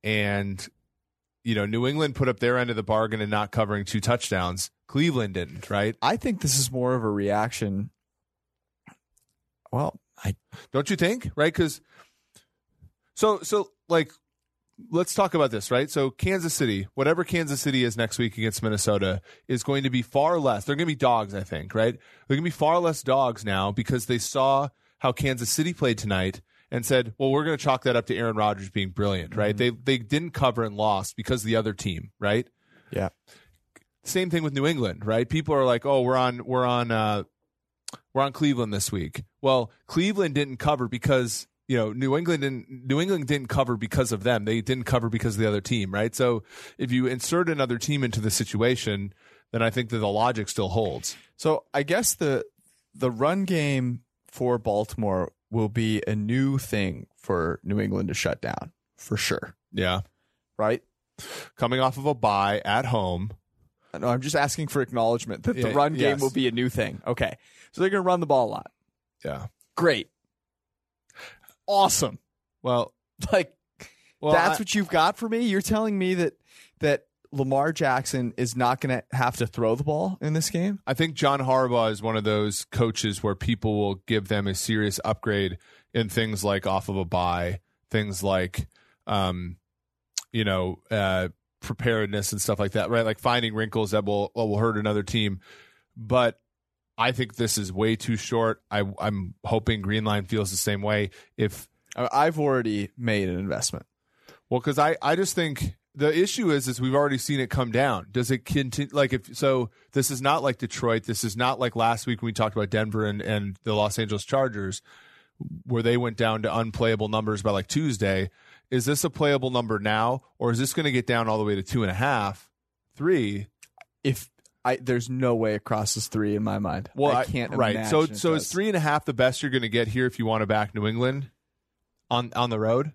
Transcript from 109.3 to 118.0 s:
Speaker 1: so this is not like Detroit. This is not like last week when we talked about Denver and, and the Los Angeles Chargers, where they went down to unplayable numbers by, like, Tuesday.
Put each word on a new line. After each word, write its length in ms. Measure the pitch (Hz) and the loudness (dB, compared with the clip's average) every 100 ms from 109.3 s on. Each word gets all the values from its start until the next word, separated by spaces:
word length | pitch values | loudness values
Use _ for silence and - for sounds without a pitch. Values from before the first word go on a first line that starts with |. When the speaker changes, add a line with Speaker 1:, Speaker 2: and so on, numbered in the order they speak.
| 117 | 0
Speaker 1:
so 320 | 139 131 117 _ _ | 2 2 0 _ _
this 180 | - 127 | -2 -2
is 120 | 135 | 0
not 200 | 135 156 | 2 2
like 140 | 135 120 | 0 -2
Detroit. 460 | 117 - 120 113 | -6 -2 0 0
This 180 | 104 110 | -2 -4
is 120 | 113 101 | -4 -2
not 220 | 123 120 | -2 0
like 160 | 123 117 | -2 0
last 300 | 113 113 - | 0 0 -2
week 160 | 117 | -4
when 60 | 117 | -4
we 40 | |
talked 240 | 107 110 110 | -2 -2 0
about 140 | 101 | 0
Denver 340 | 107 110 107 | 0 0 -2
and, 160 | 107 104 | -2 -4
and 380 | 101 104 101 95 | -2 -2 -4 -8
the 100 | - | -2
Los 240 | 107 104 104 | 0 0 0
Angeles 260 | 110 104 | -2 -4
Chargers, 560 | - 135 135 104 95 95 _ - - - _ _ - - - | -2 0 0 -2 -6 -8 _ -20 -20 -20 _ _ -14 -12 -2
where 160 | 120 | 0
they 140 | 117 123 | 4 2
went 180 | 120 110 | 0 0
down 260 | 113 110 | 0 2
to 140 | 107 92 | 0 0
unplayable 520 | 113 104 113 110 107 | -2 0 2 2 0
numbers 340 | 107 107 104 | 0 0 -2
by, 80 | 104 | 0
like, 160 | 98 92 | 0 0
Tuesday. 640 | 147 156 107 | -2 0 0